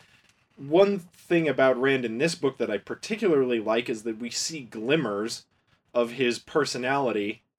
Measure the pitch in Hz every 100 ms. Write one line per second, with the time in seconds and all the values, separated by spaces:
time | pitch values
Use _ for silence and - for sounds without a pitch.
0 | _ _ _ _ _ - 139 170 202 196
1 | - _ - 175 156 131 131 120 135 135
2 | 117 113 165 - 135 - 107 101 - 117
3 | - 220 208 143 127 117 107 117 120 110
4 | 113 110 120 - - 160 117 110 117 160
5 | 117 101 113 - _ _ _ _ _ 120
6 | 117 127 120 113 - 156 139 127 123 139
7 | 123 107 101 - _